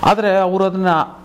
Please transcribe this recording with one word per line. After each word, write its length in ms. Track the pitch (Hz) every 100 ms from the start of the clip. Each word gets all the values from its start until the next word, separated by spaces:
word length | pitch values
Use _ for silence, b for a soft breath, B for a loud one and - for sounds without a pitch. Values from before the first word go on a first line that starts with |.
ಆದರೆ 360 | - 208 208 190
ಅವರು 260 | 185 185
ಅದನ್ನು, 540 | 190 185 185 165 143 -